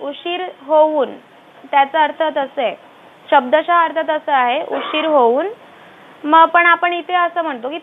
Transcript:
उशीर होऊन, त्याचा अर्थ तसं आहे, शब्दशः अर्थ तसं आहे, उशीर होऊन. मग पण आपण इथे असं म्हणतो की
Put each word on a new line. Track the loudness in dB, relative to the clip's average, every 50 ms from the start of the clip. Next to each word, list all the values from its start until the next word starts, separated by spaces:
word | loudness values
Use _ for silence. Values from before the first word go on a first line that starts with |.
उशीर | -12 -12 -12 -10 -8 -8 -8 -6 -8 -10 -14 -14 -4
होऊन, | 2 4 4 4 4 2 0 -2 -4 -6 -12 -20 _ -20 -20 -20 -20 -20 -20 -10 -2
त्याचा | 0 0 0 0 0 0 0
अर्थ | 0 -2 -4 -4
तसं | -4 -2 -4 -6 -6 -6 -6
आहे, | -6 -6 -6 -10 -16 -20 -20 -20 -20 -20 -20 -20 -2 2
शब्दशः | 2 2 2 2 0 0 2 2 2 2 2
अर्थ | 0 -2 -4 -4 -2
तसं | -4 -4 -2 -2 0
आहे, | 0 0 0 -2 -4 -4
उशीर | -6 -8 -8 -6 -4 -4 -4 0
होऊन. | 2 2 4 4 4 2 0 -2 -4 -8 -14 -18 -20 -20 -20 -20 -20 -20 -20 -20 -20 -20 -10 -2
मग | 4 4 6 6
पण | 6 4 4 4
आपण | 4 2 2 0 -2 -4
इथे | -6 -4 -4 -2
असं | -2 -2 -2 -2 -4
म्हणतो | -6 -6 -6 -8 -8 -10
की | -8 -4